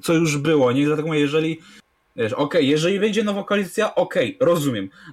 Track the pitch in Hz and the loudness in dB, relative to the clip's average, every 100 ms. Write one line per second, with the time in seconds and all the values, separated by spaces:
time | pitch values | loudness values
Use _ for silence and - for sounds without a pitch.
0 | - 165 165 147 143 151 123 131 147 151 | 0 2 2 0 2 4 4 2 0 0
1 | 156 151 143 156 160 160 - - _ _ | -2 0 0 0 -2 -4 -12 -20 _ _
2 | _ - 110 - 143 175 135 151 165 196 | _ -6 -4 -2 0 2 2 2 0 0
3 | 214 208 214 202 196 208 185 - 214 - | 0 0 -2 -2 -2 -2 -2 -2 -2 0
4 | 180 131 113 - 170 170 143 110 98 - | -2 -2 -2 0 2 2 0 -4 -8 -12
5 | - | -12